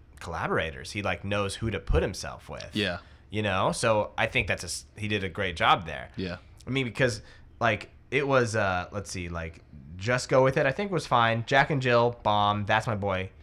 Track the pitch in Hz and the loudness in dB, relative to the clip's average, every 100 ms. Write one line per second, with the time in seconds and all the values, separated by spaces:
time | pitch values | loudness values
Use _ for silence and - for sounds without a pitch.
0 | - - - 80 - 147 80 65 - 104 | -20 -16 -10 -6 -2 -2 -2 -6 -10 -4
1 | 98 95 101 101 98 - 110 98 - 156 | -2 -4 -2 -2 -2 -4 -6 -4 0 2
2 | 151 92 76 60 - 67 - 104 98 87 | 0 -4 -10 -12 -14 -14 -8 -2 -2 -4
3 | - - - 104 104 92 127 175 117 107 | -10 -20 -8 -4 0 0 0 0 2 2
4 | 101 - 113 127 104 92 90 - - - | 0 -2 -2 0 -2 -4 -6 -10 -12 -10
5 | 107 104 95 90 95 87 117 151 80 69 | -4 -2 -2 -4 -4 0 2 2 0 -10
6 | 60 - 92 90 - - - 135 123 101 | -12 -8 -8 -8 -14 -16 -6 -4 -4 0
7 | 127 107 - - - - 117 104 - - | 0 -2 -10 -20 -20 -2 0 0 -6 -20
8 | - 135 139 135 117 110 98 90 85 101 | -6 -2 2 2 2 0 0 0 -4 -8
9 | - 95 87 85 82 - - 73 69 90 | -8 -8 -6 -8 -8 -12 -20 -20 -16 -6
10 | 101 127 - 135 131 127 127 - 202 170 | -2 0 4 6 6 4 2 0 -2 -2
11 | - 123 113 113 113 139 147 143 127 120 | 2 4 4 2 4 4 4 2 4 6
12 | 120 120 107 104 104 104 101 110 120 104 | 4 2 2 4 4 2 2 2 2 -2
13 | 101 92 95 - | -2 -2 -4 -12